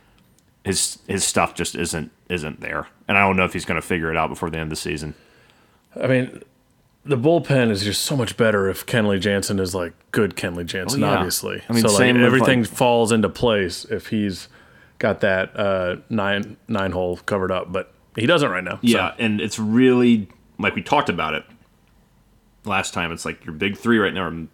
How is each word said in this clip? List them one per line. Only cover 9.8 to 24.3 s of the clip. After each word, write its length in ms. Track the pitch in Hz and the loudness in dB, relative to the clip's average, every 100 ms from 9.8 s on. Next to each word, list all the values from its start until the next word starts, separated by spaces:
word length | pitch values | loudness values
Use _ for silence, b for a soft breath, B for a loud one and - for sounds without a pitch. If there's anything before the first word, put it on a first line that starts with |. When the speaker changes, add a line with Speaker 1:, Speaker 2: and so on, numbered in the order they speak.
| 85 - _ | -6 -10 _
Speaker 2:
good 240 | - 98 - | 0 0 -2
Kenley 300 | 95 87 85 | -6 -6 -6
Jansen, 360 | 95 101 139 | -6 -4 0
Speaker 1:
Oh, 60 | 101 | 0
yeah. 80 | 101 | 0
Speaker 2:
obviously. 460 | 87 - 101 95 - | 0 -4 -6 -8 -2
Speaker 1:
I 40 | |
mean, 100 | 117 | 2
Speaker 2:
So, 60 | 113 | 4
like, 80 | 101 | 4
Speaker 1:
same 200 | 127 123 | 6 6
with, 80 | 120 | 6
Speaker 2:
everything 360 | 131 131 127 | 6 4 2
Speaker 1:
like 80 | 107 | 0
Speaker 2:
falls 400 | - 127 117 113 | 2 4 4 4
into 180 | 113 98 | 2 0
place 540 | - 120 104 90 - - | 0 0 2 0 -6 -8
if 220 | 101 - | -8 -4
he's 400 | 110 104 87 - b b b b b | -4 -4 -6 -12 b b b b b
got 220 | 110 95 | -2 0
that, 360 | 104 95 92 - | 0 0 -2 -2
uh, 380 | 101 95 90 90 - | -2 -2 -2 -6 -6
nine, 460 | 113 98 101 104 - - | -4 -2 -2 -4 -12 -6
nine 240 | 104 95 | -4 -2
hole 240 | 90 90 87 | -2 -2 -4
covered 340 | - 101 92 | -4 -2 0
up, 220 | 92 - | -2 -4
but 200 | 92 - _ _ | -8 -8 _ _
he 120 | - 120 | -4 0
doesn't 240 | 170 135 | 2 2
right 120 | 92 | -2
now, 120 | 90 98 | -6 -2
so. 40 | |
Speaker 1:
Yeah, 320 | 120 110 92 - | 2 2 0 -2
and 220 | 113 104 | -2 0
it's 180 | 107 - | -2 -4
really, 720 | 107 117 127 123 123 113 95 _ _ - | 0 4 6 6 6 4 0 _ _ -4
like, 160 | 98 101 | -2 -2
we 60 | |
talked 260 | - 143 - | 0 0 0
about 240 | 85 78 | -2 -4
it 100 | 76 - - _ _ _ _ _ _ _ _ _ _ 107 | -4 -8 -20 _ _ _ _ _ _ _ _ _ _ -4
last 260 | 98 - | -2 -2
time. 160 | - 85 | -4 -6
It's 140 | 82 | -6
like 200 | 82 82 85 | -8 -10 -10
your 80 | |
big 220 | 76 98 98 | -4 -4 -2
three 200 | 117 113 | 2 4
right 140 | 95 | 4
now 120 | 90 | 0
are 220 | 85 | -6